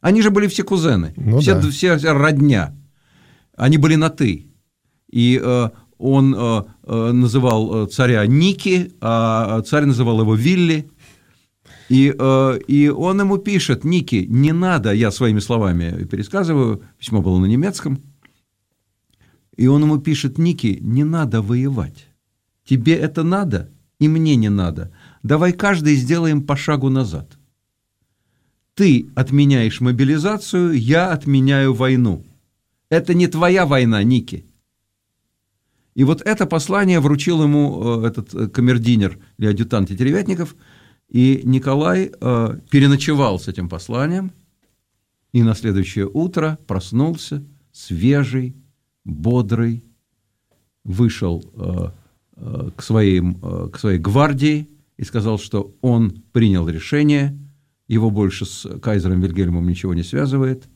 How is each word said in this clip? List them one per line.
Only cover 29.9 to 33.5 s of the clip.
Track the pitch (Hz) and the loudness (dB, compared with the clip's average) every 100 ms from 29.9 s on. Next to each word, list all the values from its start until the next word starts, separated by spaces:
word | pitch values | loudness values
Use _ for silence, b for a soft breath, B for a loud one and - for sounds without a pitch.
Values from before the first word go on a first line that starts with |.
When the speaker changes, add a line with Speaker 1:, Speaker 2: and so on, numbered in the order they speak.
| 123 135 156 175 214 - 185 175 147 | 2 2 2 -2 -4 -4 0 0 0
Speaker 1:
я | 113 156 185 | 2 2 2
отменяю | 156 143 139 135 139 135 | -2 0 2 4 2 2
войну. | 117 131 131 120 85 - _ _ _ _ _ _ | 2 2 2 2 -2 -8 _ _ _ _ _ _
Это | 160 170 | -2 2
не | 175 175 | 2 2
твоя | 160 175 | 2 2